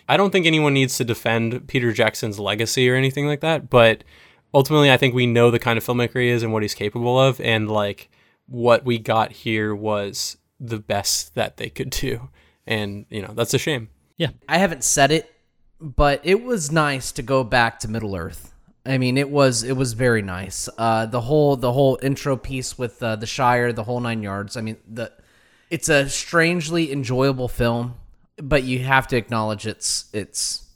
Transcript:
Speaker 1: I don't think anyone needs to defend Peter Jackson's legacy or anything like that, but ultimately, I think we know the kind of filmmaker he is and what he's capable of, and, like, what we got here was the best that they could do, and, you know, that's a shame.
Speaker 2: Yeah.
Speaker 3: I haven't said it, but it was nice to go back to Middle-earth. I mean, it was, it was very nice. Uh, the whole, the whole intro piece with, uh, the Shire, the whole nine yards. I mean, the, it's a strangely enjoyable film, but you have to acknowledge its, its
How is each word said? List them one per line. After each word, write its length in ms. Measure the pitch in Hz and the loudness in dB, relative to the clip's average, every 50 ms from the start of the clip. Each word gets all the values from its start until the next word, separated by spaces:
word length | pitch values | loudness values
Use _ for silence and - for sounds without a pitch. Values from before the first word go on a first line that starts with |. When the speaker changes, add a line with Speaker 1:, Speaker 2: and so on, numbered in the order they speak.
| _ - | _ 0
Speaker 1:
I 80 | 135 165 | 2 2
don't 120 | 202 196 | 4 2
think 140 | - 190 170 | 2 2 2
anyone 300 | 165 160 156 151 147 139 | 4 4 4 4 4 4
needs 240 | 135 135 127 - - | 2 2 0 0 -2
to 60 | 131 | -2
defend 640 | 117 113 - - 117 113 113 117 113 120 127 - - | -2 -4 -2 -2 -2 0 0 0 -2 -4 -6 -6 -4
Peter 220 | - 135 120 120 107 | -2 0 0 0 2
Jackson's 440 | 113 117 107 - - - 110 101 101 | 2 0 0 0 -2 -6 -6 -6 -6
legacy 520 | 101 98 104 104 113 107 - 131 127 123 | -4 -4 -2 -2 -2 -2 0 2 2 2
or 60 | 127 | 4
anything 300 | 131 131 135 131 147 143 | 2 2 0 0 -2 -2
like 140 | 147 147 143 | -2 -2 -2
that, 300 | - 160 165 147 - 123 | -2 -2 -2 -2 -2 2
but 340 | - 123 117 113 110 - - _ - - - _ _ _ _ _ - | 6 6 8 6 6 2 -4 _ -20 -20 -20 _ _ _ _ _ 2
ultimately, 360 | 143 139 139 151 151 147 143 | 2 4 4 4 6 6 6
I 60 | 127 | 6
think 180 | 123 - 131 117 | 6 4 2 2
we 120 | 127 123 | 2 2
know 240 | 120 117 117 120 120 | 2 4 6 6 6
the 80 | 117 117 | 4 4
kind 180 | - 123 117 113 | 2 0 0 0
of 60 | - | 0
filmmaker 360 | - 123 123 120 113 - 127 | -2 -2 -2 -2 -2 -2 0
he 80 | 123 120 | 0 0
is 140 | 120 117 117 | 0 0 0
and 100 | 113 110 | -2 -2
what 100 | 110 107 | -2 -2
he's 120 | 104 - | -4 -4
capable 440 | - 101 104 - 120 117 120 123 127 | -6 -6 -6 -4 -2 -2 2 2 4
of, 200 | 131 135 127 - | 4 4 2 0
and, 300 | - 117 113 110 107 104 | 0 0 0 0 0 0
like, 400 | 107 107 104 101 98 - - _ _ _ _ _ _ _ _ | 0 0 0 -2 -4 -8 -14 _ _ _ _ _ _ _ _
what 380 | - 127 120 117 120 117 110 131 | -14 -8 0 4 4 4 4 4
we 140 | 127 120 113 | 0 -2 -2
got 340 | 110 - 113 110 110 - - | 0 0 0 0 0 -2 -4
here 420 | - - 120 110 107 107 107 104 | -8 -6 -4 -2 -2 -2 -2 -4
was 640 | 101 107 107 107 104 101 101 107 - - - - - _ _ _ - | -4 -4 -4 -2 -2 -4 -6 -8 -8 -8 -10 -10 -14 _ _ _ -16
the 200 | 131 117 113 107 | -12 -10 -10 -8
best 560 | 104 - 104 101 98 - - - - - - | -6 -4 -4 -4 -2 -2 -4 -4 -6 -6 -6
that 240 | 127 107 - - - | -6 -6 -6 -6 -10
they 100 | - - | -12 -10
could 220 | - - 139 131 | -8 -10 -8 -8
do, 400 | - - - 131 117 117 127 135 - _ _ _ _ _ _ | -6 -6 -4 -4 -6 -6 -10 -14 -20 _ _ _ _ _ _
and, 380 | - 113 107 107 101 101 104 107 - | -4 -4 -4 -4 -6 -8 -12 -14 -12
you 100 | - 110 98 | -12 -10 -10
know, 100 | 107 107 | -6 -4
that's 180 | 113 117 - - | -4 -2 -2 -2
a 40 | 131 | -2
shame. 320 | - 165 151 123 110 - _ _ _ _ _ | -2 -2 -4 -4 -6 -10 _ _ _ _ _
Speaker 2:
Yeah. 120 | - 170 139 - - _ - | -6 -6 -6 -6 -8 _ -2
Speaker 3:
I 80 | 151 170 | 0 2
haven't 240 | 196 190 165 127 - | 2 2 0 -2 -2
said 260 | - - 151 139 139 156 | 0 2 4 4 4 4
it, 180 | 160 - - _ _ _ _ _ _ _ _ _ _ | 2 -2 -4 _ _ _ _ _ _ _ _ _ _
but 400 | 165 151 127 - 147 143 143 - - | -16 -4 0 2 2 4 2 2 2
it 180 | 165 190 220 240 | 2 2 2 2
was 300 | 254 247 208 151 139 160 | 0 -4 -2 -2 0 0
nice 400 | 160 151 147 139 131 - - - | 0 2 0 0 -4 -6 -8 -8
to 100 | - 123 | -8 -4
go 220 | 113 139 131 127 | 0 0 0 2
back 340 | 107 131 123 117 113 - - | 2 2 2 2 2 0 -4
to 80 | - 104 | -8 -6
Middle-earth. 680 | 110 113 110 104 98 90 82 82 78 - - - - - _ _ _ _ - | -6 -6 -4 -6 -6 -6 -6 -8 -10 -14 -18 -20 -20 -20 _ _ _ _ -6
I 120 | 131 135 131 | -4 -2 0
mean, 200 | 127 127 123 135 | 0 2 2 0
it 100 | 143 139 | 0 0
was, 340 | 143 143 139 131 123 113 113 | 2 4 4 4 2 0 -2
it 100 | 123 135 | -2 -2
was 160 | 127 135 123 113 | -2 -2 -2 -2
very 280 | 110 131 123 117 110 98 | 0 2 2 2 2 0
nice. 460 | 95 90 90 92 92 - - - - - - | -4 -6 -8 -8 -10 -10 -10 -10 -10 -6 -2
Uh, 260 | 113 117 113 110 113 | 0 2 2 2 0
the 140 | 110 117 123 113 | -2 -4 -4 -2
whole, 340 | 123 151 151 147 143 139 | 2 2 4 4 4 2
the 160 | 123 127 123 120 | 2 0 0 2
whole 260 | 139 143 135 131 - - | 4 4 4 2 2 0
intro 340 | 135 139 - - 143 135 | -2 -2 -2 -2 -2 -4
piece 420 | 120 - - 135 127 127 - - - | -4 -4 -6 -8 -8 -8 -10 -8 -6
with, 240 | 127 113 - - 123 | -8 -8 -6 -6 -6
uh, 140 | 113 110 | -4 -4
the 100 | 107 113 | -4 -6
Shire, 460 | 110 - - 123 123 123 123 123 120 117 | -6 -4 0 2 2 4 4 2 0 -2
the 120 | 113 107 | -4 -4
whole 160 | 120 123 123 | -6 -4 -4
nine 220 | 123 117 113 113 104 | -4 -4 -4 -4 -6
yards. 340 | 101 98 98 104 104 - | -6 -6 -6 -8 -8 -10
I 40 | 123 110 | -8 -8
mean, 140 | 110 110 - _ - | -8 -10 -12 _ -16
the, 240 | 110 120 113 - - _ _ _ _ _ _ _ _ _ _ - | -12 -12 -12 -12 -14 _ _ _ _ _ _ _ _ _ _ -10
it's 180 | 170 156 - - | -8 -4 0 2
a 200 | 156 143 139 139 | 2 2 2 0
strangely 840 | 127 - - - - 170 160 165 175 180 151 147 170 170 165 147 139 | -2 -8 -6 0 2 2 2 2 2 0 -2 -2 -2 -2 -2 -2 -2
enjoyable 560 | 143 131 110 127 127 131 139 135 127 127 117 | -4 -4 -2 0 2 2 2 0 0 -4 -4
film, 480 | - - 123 117 117 117 120 123 123 - - - - _ _ _ _ - | -2 0 0 0 0 0 -4 -6 -8 -12 -18 -20 -20 _ _ _ _ -12
but 240 | 156 135 151 139 127 | -2 0 0 0 2
you 160 | 127 127 127 127 | 0 -2 -2 0
have 240 | 135 135 131 131 - | 2 2 2 2 2
to 80 | 135 | 0
acknowledge 500 | 120 104 - 120 110 110 107 107 98 - | -2 -2 -2 -2 -2 -2 -2 -4 -6 -6
its, 400 | 107 98 - - - - - - - - | -8 -8 -6 -6 -6 -4 -6 -8 -8 -8
its 540 | 107 98 - - - - - - - - - _ | -8 -8 -8 -6 -6 -6 -6 -6 -8 -12 -18 _